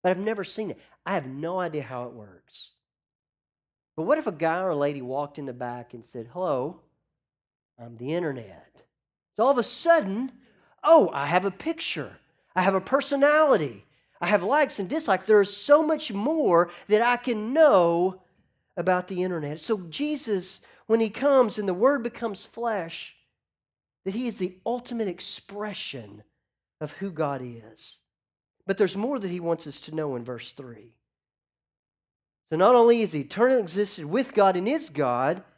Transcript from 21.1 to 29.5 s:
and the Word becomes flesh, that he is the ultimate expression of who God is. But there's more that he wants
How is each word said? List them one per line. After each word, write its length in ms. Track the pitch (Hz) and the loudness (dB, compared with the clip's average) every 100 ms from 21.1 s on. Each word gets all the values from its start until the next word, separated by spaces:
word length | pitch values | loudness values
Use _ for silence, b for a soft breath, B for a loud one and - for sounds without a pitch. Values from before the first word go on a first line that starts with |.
| - 285 269 233 214 | 0 2 4 4 0
and 100 | 202 | -4
the 40 | |
Word 300 | 180 247 285 | 2 2 2
becomes 420 | 233 - 233 202 | -4 -6 -8 -8
flesh, 720 | - - 233 208 165 - - _ _ _ _ _ _ _ _ _ | -14 -8 -4 -4 -6 -12 -16 _ _ _ _ _ _ _ _ _
that 100 | 196 | -6
he 120 | 202 247 | -4 -4
is 120 | 190 | -4
the 200 | 180 - - | -6 -6 -4
ultimate 400 | 247 247 233 208 | -4 -6 -4 -4
expression 1160 | 175 - - - 202 208 190 - 135 104 107 _ _ _ _ _ _ | -4 -8 -8 -10 -10 -8 -8 -10 -12 -14 -20 _ _ _ _ _ _
of 100 | 147 | -12
who 180 | - 196 | -8 -10
God 280 | 156 151 139 | -4 -4 -4
is. 600 | 127 117 110 110 - - _ _ _ _ _ _ - | -8 -14 -20 -20 -20 -20 _ _ _ _ _ _ -6
But 100 | 190 | 0
there's 200 | 190 185 | 0 0
more 240 | 233 269 | -4 -4
that 100 | 196 | -4
he 80 | 175 | -4
wants 300 | 170 | -2